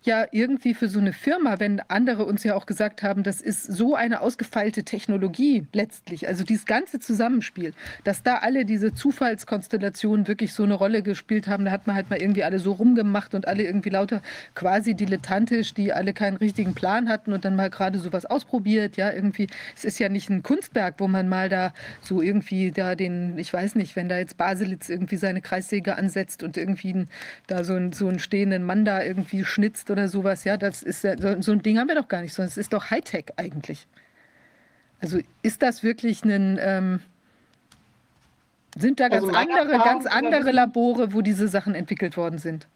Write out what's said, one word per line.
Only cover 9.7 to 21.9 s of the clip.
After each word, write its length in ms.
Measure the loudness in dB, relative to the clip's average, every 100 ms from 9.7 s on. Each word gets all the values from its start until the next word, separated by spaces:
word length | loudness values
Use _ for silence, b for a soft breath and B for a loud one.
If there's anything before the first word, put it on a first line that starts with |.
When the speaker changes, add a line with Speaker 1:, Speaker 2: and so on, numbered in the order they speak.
| -2 -2 -2 0 2 2
Speaker 1:
wirklich 240 | 0 -2
so 100 | 0
eine 120 | 2
Rolle 280 | 4 2 2
gespielt 460 | 0 -6 0 -2 0
haben, 160 | 0
da 60 | 0
hat 140 | 0
man 120 | 0 -2
halt 120 | -2
mal 120 | 0
irgendwie 240 | 2 2
alle 140 | 2 0
so 120 | 0
rumgemacht 640 | 4 6 6 4 0 -2
und 100 | -4
alle 180 | -2 -2
irgendwie 260 | 0 0 0
lauter 320 | 0 0 -2 B B B
quasi 380 | -2 2 2 2
dilettantisch, 800 | 0 0 -2 0 0 2 2 0
die 180 | -2 0
alle 220 | 0 -2
keinen 240 | 0 -2 2
richtigen 380 | 0 0 -2
Plan 340 | 0 0 2 2
hatten 240 | 0 -2
und 100 | -2
dann 120 | 0
mal 160 | 0 0
gerade 260 | 0 -2 -2
sowas 300 | -4 -6 -2
ausprobiert, 680 | -4 -2 -2 2 2 0 -2
ja, 140 | -2
irgendwie. 360 | 0 -2 0 -4 B B
Es 80 | -6
ist 140 | -6 -2
ja 120 | -2
nicht 200 | -2 -2
ein 140 | -4
Kunstwerk, 560 | 0 -2 0 -2 -2 0
wo 80 | 0
man 200 | 2 2
mal 220 | 0 0
da 240 | 0 -2 B B